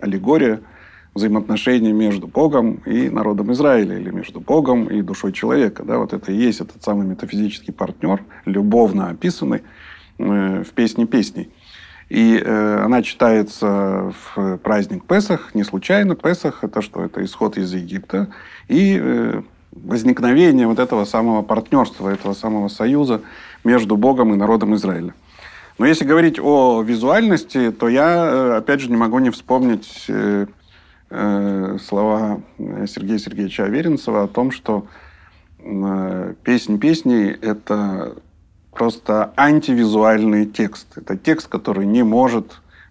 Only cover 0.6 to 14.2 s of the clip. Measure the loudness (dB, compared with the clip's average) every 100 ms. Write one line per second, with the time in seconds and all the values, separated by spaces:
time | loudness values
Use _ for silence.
0.6 | -6 -20 -20 -20 _ -4 0 0 -2 -2
1.6 | 2 2 2 2 0 -2 -4 0 2 2
2.6 | 0 -2 -4 -2 -2 -2 -2 -2 -2 0
3.6 | 4 4 2 -2 -8 -8 -10 -14 0 0
4.6 | 2 0 0 -2 -4 -6 -6 -4 -2 0
5.6 | 0 -2 -4 -4 -2 -6 -4 0 0 -2
6.6 | -8 -10 -4 -2 -2 -6 -6 -4 -4 -6
7.6 | -14 -8 -8 -6 -4 -4 -6 -14 -6 -2
8.6 | 2 4 4 2 -4 -4 -4 -4 -4 -4
9.6 | -6 -20 -20 -20 -20 _ -2 0 0 -2
10.6 | -6 -2 -2 0 0 0 -2 -6 -14 _
11.6 | -20 -20 -20 -20 -6 2 4 4 2 0
12.6 | 2 2 2 2 0 0 4 4 2 -2
13.6 | -2 0 0 -2 -6 -10